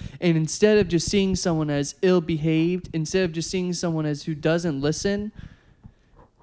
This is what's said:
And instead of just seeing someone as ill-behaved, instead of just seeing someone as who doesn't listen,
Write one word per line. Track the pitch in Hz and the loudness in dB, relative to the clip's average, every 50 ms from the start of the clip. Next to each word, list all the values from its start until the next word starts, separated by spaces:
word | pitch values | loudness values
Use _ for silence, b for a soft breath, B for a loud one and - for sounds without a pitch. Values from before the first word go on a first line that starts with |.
| B B B B | B B B B
And | - 180 165 | 0 2 2
instead | 160 160 151 - - 208 214 214 | 2 2 0 0 2 4 6 6
of | 208 202 | 4 4
just | 170 170 165 - - | 2 0 0 0 2
seeing | - 202 190 190 185 | 2 2 2 2 0
someone | 180 - 185 165 156 156 151 | 0 0 0 0 0 0 0
as | 147 143 143 143 - - - | 0 -2 -2 -4 -4 0 2
ill-behaved, | 185 185 180 165 165 165 151 147 160 160 160 165 170 180 180 - - - | 4 4 4 2 0 -2 0 0 2 2 2 2 2 0 -2 -6 -6 -4
instead | 160 156 151 - 190 185 | -4 -4 -2 0 0 0
of | 175 156 | 0 -2
just | 165 160 - | -4 -6 -4
seeing | - 185 180 180 175 | -4 -4 -2 -2 -4
someone | 170 - 175 165 156 156 | -2 -2 -2 -2 -2 -2
as | 151 147 143 - | -2 -4 -4 -4
who | - 160 | -6 -8
doesn't | 147 151 160 160 175 165 175 147 135 139 | -2 0 0 2 2 0 -2 -2 0 0
listen, | 147 165 - - 196 202 202 208 214 - B B B B B B B B B B B B B B B B B - _ _ _ | 0 0 0 -2 -2 -2 -2 -4 -8 -10 B B B B B B B B B B B B B B B B B -20 _ _ _